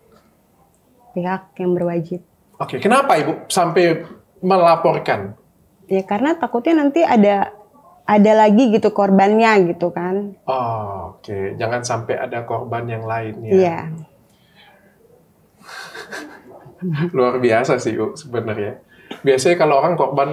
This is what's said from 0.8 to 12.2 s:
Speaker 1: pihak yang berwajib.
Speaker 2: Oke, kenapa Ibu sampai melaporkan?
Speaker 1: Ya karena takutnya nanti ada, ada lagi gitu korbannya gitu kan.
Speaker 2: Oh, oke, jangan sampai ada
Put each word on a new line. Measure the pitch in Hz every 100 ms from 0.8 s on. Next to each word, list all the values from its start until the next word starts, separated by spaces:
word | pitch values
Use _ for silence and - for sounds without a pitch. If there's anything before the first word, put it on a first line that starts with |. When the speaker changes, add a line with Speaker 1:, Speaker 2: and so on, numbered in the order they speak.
| _ _ _
Speaker 1:
pihak | 180 180 185 - -
yang | 180
berwajib. | 175 175 175 165 180 _ _ _ -
Speaker 2:
Oke, | - 131
kenapa | 196 269 269 165
Ibu | 147 160 -
sampai | 190 170 180 170 160 - - _ -
melaporkan? | 185 190 170 165 170 151 151 107 98 - _ _ _ _ -
Speaker 1:
Ya | 190
karena | 190 208 285
takutnya | 339 233 240 320 320
nanti | 285 339
ada, | 330 233 202 202 - - - _ _ _
ada | - 214 208 220
lagi | 214 208 254
gitu | 202 208
korbannya | 208 202 196 202 220 226 208 170
gitu | 170 175
kan. | 170 180 196 202 190
Speaker 2:
Oh, | - 131 117 113 104 95 85
oke, | - - 98 98
jangan | 107 113 120
sampai | 120 113 117
ada | -